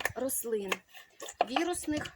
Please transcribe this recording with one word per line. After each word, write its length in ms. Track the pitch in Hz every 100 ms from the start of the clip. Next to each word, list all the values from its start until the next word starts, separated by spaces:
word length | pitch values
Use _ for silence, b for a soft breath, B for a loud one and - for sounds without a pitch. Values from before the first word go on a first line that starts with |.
| -
рослин, 580 | - 262 - 226 220 190 185 - B B B - - 208
вірусних, 560 | 269 349 349 - 302 -